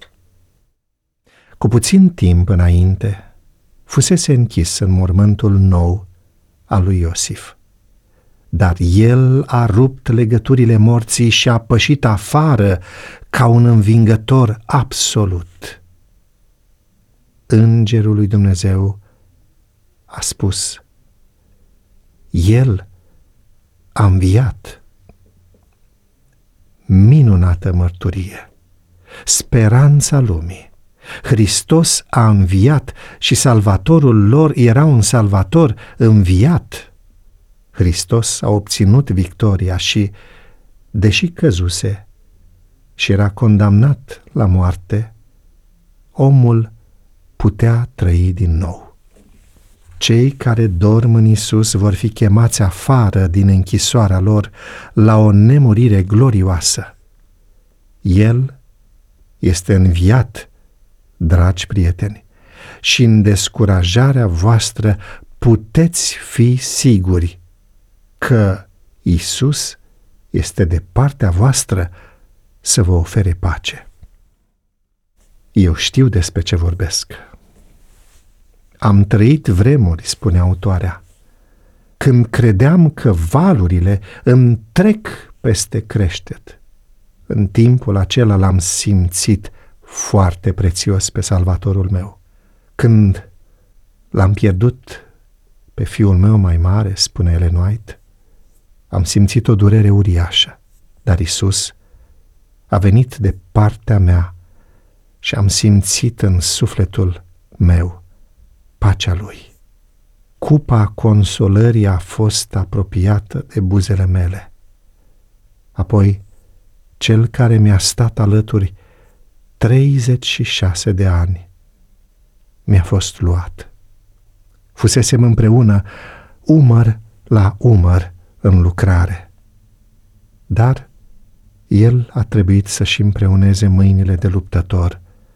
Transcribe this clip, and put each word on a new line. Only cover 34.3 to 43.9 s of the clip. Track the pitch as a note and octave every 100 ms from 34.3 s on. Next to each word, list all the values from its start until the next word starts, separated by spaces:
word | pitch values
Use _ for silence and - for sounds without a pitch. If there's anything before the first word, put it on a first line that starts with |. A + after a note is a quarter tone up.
| C#3 D#3 C#3
era | A#2+ A#2 D#3
un | B2+
Salvator | G#2 B2 G#2 G2 F#2 E3 D#3 - - -
înviat. | A2+ G#2+ F2+ F#2 C#3 F3 - - - _ _ _ _ _ _ _ _
Hristos | - F2 E2+ - A#2 A2 -
a | -
obținut | G#2 - - G2 B2 C#3+
victoria | F#2 F2 - A2 F#2+ F#2 F2+
și, | - G#2+ G2+ G2+ - - - _ _ _ _
deși | G#2 G#2 G2 F3
căzuse | - D#3 F2 F2 - A2 G2+ - _ _ _ _ _ _ _ _
și | - -
era | G2 G2+
condamnat | - A2+ G#2 G#2 G2+ C3+